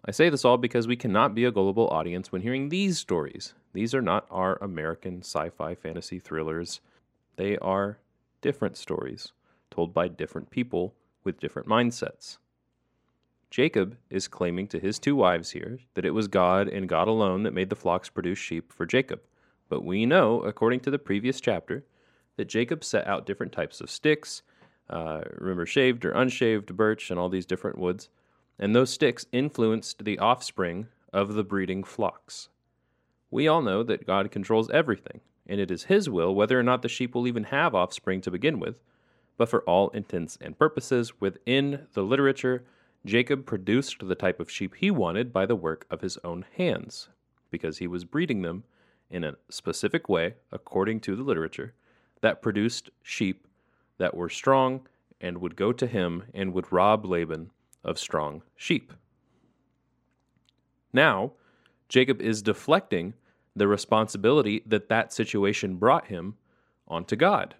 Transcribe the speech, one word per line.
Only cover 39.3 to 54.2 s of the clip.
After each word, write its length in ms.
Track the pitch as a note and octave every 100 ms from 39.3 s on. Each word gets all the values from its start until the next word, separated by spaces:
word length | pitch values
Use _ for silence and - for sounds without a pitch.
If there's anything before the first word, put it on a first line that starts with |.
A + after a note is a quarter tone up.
| -
but 120 | A#2
for 120 | A#2
all 260 | - F2+ G2+
intents 480 | G#2+ G2 F2 D#2+ -
and 160 | D#2+ -
purposes, 640 | D#3 D3+ - B2+ A#2 -
within 640 | G2 - - C3+ C#3+ C#3 -
the 100 | -
literature, 600 | G2 C3+ C#3 C3+ B2+ B2+ - _ _ _
Jacob 400 | G2 A2+ B2+ C#3
produced 600 | C3 G#2 F#2 A#2+ C#3 - F#2+
the 80 |
type 240 | F2+ F#2+ -
of 100 | E2+
sheep 260 | - F#2
he 140 | - G3
wanted 420 | E3+ F2 F#2+ B2
by 140 | G#2+
the 100 | G2
work 300 | A2 D#2+ D#2+ -
of 100 | D#2+
his 160 | F#2+ -
own 220 | F2 E2+ - -
hands, 520 | F3+ G#2 - - - _ _ _ _
because 260 | E2+ D#2+ D2+
he 100 | F2+
was 180 | F2
breeding 360 | F2 D3 E3 A2
them 220 | F2 F2+ - _ _ _ _
in 120 | F2+
a 120 | D#2 - _
specific 580 | - - - G2+ - -
way, 280 | F2 E2+ - _
according 480 | - - F#2+ G2+ A2
to 160 | G#2+
the 80 | G2+
literature, 500 | C#3 F2+ - - A#2+ _ _ _ _ _
that 220 | A2 -
produced 480 | A#2 G2+ A2+ - - _
sheep 460 | - - G#2 - _ _ _ _ _ -
that 180 | F2+
were 140 | E2+